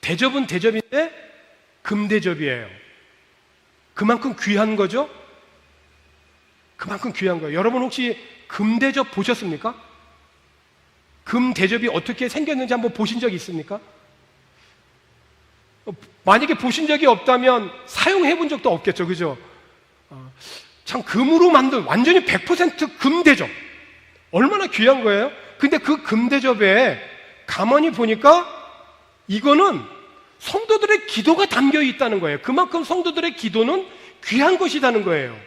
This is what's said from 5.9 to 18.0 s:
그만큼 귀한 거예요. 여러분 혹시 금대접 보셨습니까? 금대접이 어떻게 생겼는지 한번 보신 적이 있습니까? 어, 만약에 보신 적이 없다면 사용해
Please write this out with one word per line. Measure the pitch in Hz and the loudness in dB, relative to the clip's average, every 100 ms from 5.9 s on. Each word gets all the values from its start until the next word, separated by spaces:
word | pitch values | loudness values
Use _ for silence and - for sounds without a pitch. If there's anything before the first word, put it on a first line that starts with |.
| _ _ _ _ _ _ _ _ _ | _ _ _ _ _ _ _ _ _
그만큼 | - 202 254 | -10 -8 -8
귀한 | - 185 170 | -4 -4 -2
거예요. | 156 156 | -4 -2
여러분 | 202 247 | 0 0
혹시 | 254 - 247 226 - - _ | -4 -4 -6 -6 -10 -20 _
금대접 | - 208 226 269 269 262 | -4 -2 0 0 0 -4
보셨습니까? | - 202 240 196 151 226 240 - _ _ _ _ _ _ _ _ _ _ _ _ _ | -4 -4 -4 -4 -6 -8 -10 -20 _ _ _ _ _ _ _ _ _ _ _ _ _
금대접이 | - 233 254 233 190 226 233 | -6 -2 -2 0 0 0 -2
어떻게 | 165 165 240 254 | -4 -6 -6 -6
생겼는지 | - 302 285 254 | -4 -4 -4 -2
한번 | 247 226 | -2 -4
보신 | - 214 226 | -4 -4 -2
적이 | 233 180 | -4 -6
있습니까? | - 165 151 202 - _ _ _ _ _ _ _ _ _ _ _ _ _ _ _ _ _ _ _ - | -8 -10 -10 -12 -14 _ _ _ _ _ _ _ _ _ _ _ _ _ _ _ _ _ _ _ -16
어, | 190 - _ | -16 -18 _
만약에 | - 214 285 | 2 2 2
보신 | 311 254 240 311 | -2 -2 -4 -2
적이 | 294 294 | 2 4
없다면 | 214 - 254 254 247 196 - - | 2 2 2 4 2 -2 -14 -14
사용해 | - | -4